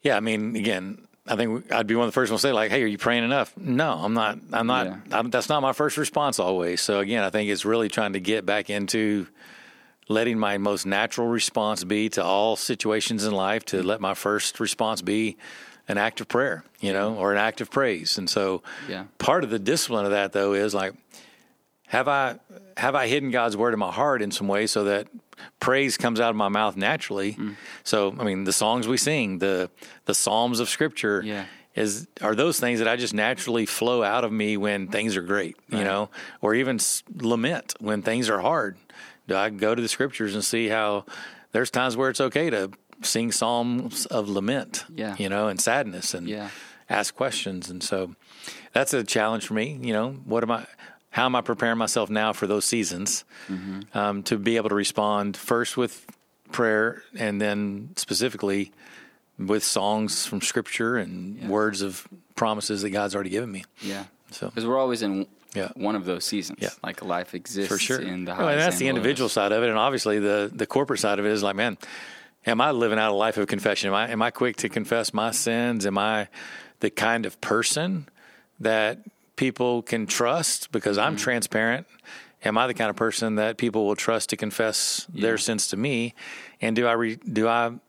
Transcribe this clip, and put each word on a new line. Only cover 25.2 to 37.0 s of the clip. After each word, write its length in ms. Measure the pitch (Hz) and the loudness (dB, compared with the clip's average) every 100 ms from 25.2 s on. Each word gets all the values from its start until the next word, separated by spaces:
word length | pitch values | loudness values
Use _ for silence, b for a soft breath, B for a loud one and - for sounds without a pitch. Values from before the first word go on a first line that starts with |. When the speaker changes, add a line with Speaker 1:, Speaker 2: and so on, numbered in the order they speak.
| _ - B _ | _ -20 B _
Speaker 1:
praise 360 | - 131 139 110 | 2 4 2 2
comes 220 | 120 113 | 0 2
out 100 | 117 | 2
of 40 | 107 | 2
my 140 | 101 | 2
mouth 260 | 104 107 95 | 2 2 2
naturally? 580 | 98 156 - 101 98 | 0 0 -2 -4 -4
Speaker 2:
Mm. 220 | 107 107 101 B B | -4 -8 -8 B B
Speaker 1:
So, 320 | - 110 101 127 | 0 2 2 2
I 40 | |
mean, 220 | 110 95 95 | -2 0 0
the 80 | |
songs 340 | 98 110 123 110 | 2 4 2 2
we 100 | 127 | 0
sing, 400 | - 156 107 95 | 2 2 0 0
the, 320 | 95 95 90 - B B - | 0 0 -2 -6 B B -2
the 80 | 104 | 0
Psalms 440 | - 107 120 117 | 4 4 2 2
of 100 | 117 | -2
Scripture, 520 | - 151 - 110 101 | 0 0 0 0 0
Speaker 2:
Yeah. 220 | 110 104 95 B B - | -2 -6 -8 B B -2
Speaker 1:
is, 320 | 107 101 156 - | -2 -2 -8 -4
are 120 | 107 110 | -2 2
those 240 | 160 156 | 2 2
things 200 | 120 120 | 0 2
that 80 | 113 | 2
I 80 | 123 | 2
just 180 | 120 | 0
naturally 540 | 107 107 127 - 117 107 | 0 0 0 0 0 0
flow 340 | - 113 123 | 0 2 2
out 200 | 104 113 | 2 2
of 80 | 120 | 0
me 260 | 110 104 104 | 0 0 0
when 300 | 104 101 95 | 0 -2 -2
things 280 | 104 110 95 | -2 0 -2
are 40 | |
great, 320 | 87 101 95 - _ | 0 -2 -2 -8 _
you 80 | 107 | -2
Speaker 2:
Right. 60 | 98 | 0
Speaker 1:
know, 240 | 98 104 B B B | 0 -2 B B B
or 140 | 107 110 | 2 2
even 220 | 131 120 | 2 0
s-, 260 | - - | 0 -2